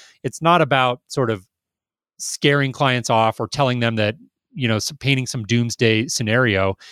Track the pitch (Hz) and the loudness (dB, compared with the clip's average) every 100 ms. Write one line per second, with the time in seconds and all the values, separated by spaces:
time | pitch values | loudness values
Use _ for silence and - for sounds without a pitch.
0 | - _ 131 - 165 170 147 139 127 123 | -20 _ -10 -2 2 2 4 2 2 -2
1 | - 143 117 101 95 _ _ _ _ _ | -6 -2 -2 -2 -8 _ _ _ _ _
2 | _ - - - 147 143 135 - 139 123 | _ -14 -12 -2 2 2 0 0 0 0
3 | 113 113 113 - 113 - 135 123 117 113 | 2 2 2 0 -4 -2 0 0 0 0
4 | 104 147 - _ _ 190 120 107 - 147 | -2 -4 -12 _ _ -4 -2 0 -4 -4
5 | 135 131 123 120 101 120 120 - 117 110 | -2 0 -2 -6 -2 0 0 0 2 2
6 | 139 - 107 120 123 95 95 98 - | -2 -4 0 0 2 2 0 -4 -12